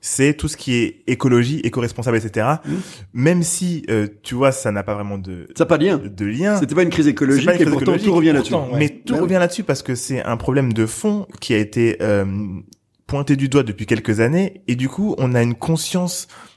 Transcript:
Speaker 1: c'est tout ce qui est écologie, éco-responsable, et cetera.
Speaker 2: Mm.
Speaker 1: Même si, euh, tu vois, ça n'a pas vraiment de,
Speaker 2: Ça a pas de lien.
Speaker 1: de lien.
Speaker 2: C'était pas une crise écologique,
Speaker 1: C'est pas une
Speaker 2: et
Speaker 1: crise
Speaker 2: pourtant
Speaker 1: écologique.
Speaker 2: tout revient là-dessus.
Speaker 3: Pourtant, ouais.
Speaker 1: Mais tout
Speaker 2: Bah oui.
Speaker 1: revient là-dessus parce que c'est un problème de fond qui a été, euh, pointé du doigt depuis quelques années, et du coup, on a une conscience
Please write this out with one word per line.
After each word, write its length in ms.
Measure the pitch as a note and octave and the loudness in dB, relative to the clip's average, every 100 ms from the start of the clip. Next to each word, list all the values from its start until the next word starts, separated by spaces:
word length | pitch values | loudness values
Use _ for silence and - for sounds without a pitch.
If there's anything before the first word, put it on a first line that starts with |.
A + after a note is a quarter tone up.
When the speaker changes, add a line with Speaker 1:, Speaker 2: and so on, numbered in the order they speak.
Speaker 1:
c'est 320 | - - C#3 | -8 2 2
tout 140 | D3 D#3 | 2 -4
ce 80 | - | -6
qui 160 | - A#2+ | -2 0
est 260 | A2 - - | 0 -2 -4
écologie, 540 | B2 C3 A#2+ A#2+ D#3 | 0 4 4 4 0
éco-responsable, 540 | A#2 B2+ A#2 - A#2+ A2+ | -4 -2 -4 -4 -2 -2
et 20 | |
cetera. 400 | G#2+ A2 A#2 D#3 C#3+ | -2 -2 0 -2 -4
Speaker 2:
Mm. 40 | F3+ - - G2+ | -8 -8 -16 -12
Speaker 1:
Même 280 | A#2+ C#3+ F3 | 0 2 2
si, 440 | E3 - F3+ D#3+ - | 0 -2 -4 -4 -2
euh, 180 | A2 G#2 - | -2 -2 -6
tu 120 | - | -8
vois, 180 | B2 C3+ | 0 0
ça 180 | B2+ A2 | 2 -4
n'a 120 | G2+ | -4
pas 120 | G2 | -4
vraiment 220 | G#2 G2+ G2 | -6 -6 -8
de, 300 | F#2+ F2+ - - | -8 -12 -12 -2
Speaker 2:
Ça 60 | |
a 40 | E3 | 2
pas 120 | D#3 | 2
de 80 | F3+ | 2
lien. 120 | E3 | 0
Speaker 1:
de 260 | G#2 F#2+ G#2 | -4 -6 -4
lien. 320 | A#2+ G3 G3+ | -2 0 0
Speaker 2:
C'était 140 | C#3+ | 0
pas 80 | D3+ | 2
une 80 | F3 | 0
crise 180 | E3 D3 | 2 2
écologique, 320 | - C3+ C#3 | 2 2 4
Speaker 1:
C'est 60 | E3+ | 4
pas 80 | |
une 60 | F3 | 4
Speaker 2:
et 40 | |
Speaker 1:
crise 80 | D3+ | 4
Speaker 2:
pourtant 200 | C#3+ C3+ | 4 2
Speaker 1:
écologique. 140 | F3+ G#3 | 2 4
Speaker 2:
tout 60 | |
revient 180 | E3+ D#3+ | 4 4
là-dessus. 200 | D3 - | 4 2
Speaker 3:
Pourtant, 200 | F3 B2+ | -2 -2
ouais. 60 | C#3 | 0
Speaker 1:
Mais 100 | D3+ | -2
tout 240 | - - | -2 -4
Speaker 2:
Bah 60 | D3 | -2
oui. 40 | |
Speaker 1:
revient 140 | F3 F#3 | 2 2
là-dessus 260 | F3 F3+ | 0 -2
parce 180 | F#3+ C3+ | -2 -4
que 120 | - | -2
c'est 280 | B2 - C3 | -6 -4 -4
un 140 | - A2+ | -2 -4
problème 380 | - C#3 B2+ | 0 2 2
de 100 | A2+ | 2
fond 420 | A2 - G#3+ G#3 F#3+ - | 0 0 -2 -2 -4 -12
qui 140 | - | 0
a 40 | G#2+ | 0
été, 380 | G#2 A#2+ A#2 - | 0 2 2 2
euh, 220 | G#2+ G2+ G2 G2 G2+ F#2+ - _ _ _ - | 0 0 0 -4 -6 -10 -14 _ _ _ -6
pointé 280 | C#3+ C#3 C3+ | -6 0 0
du 120 | C3+ | 4
doigt 140 | C#3+ | 2
depuis 240 | A#2 G2 G2+ | 0 -4 -2
quelques 340 | A2 - G#2+ | -2 0 0
années, 420 | A#2+ E3+ G3 - - | 2 2 -2 -4 -6
et 80 | B2 | -4
du 140 | C3+ | -4
coup, 240 | - G#3 - | -2 -4 0
on 180 | B2+ | 0
a 80 | B2 | 2
une 120 | A#2+ | 0
conscience 720 | A#2 - D#3+ - F#3 F3+ - - - - | 0 -2 -2 0 -2 -2 -6 -10 -18 -20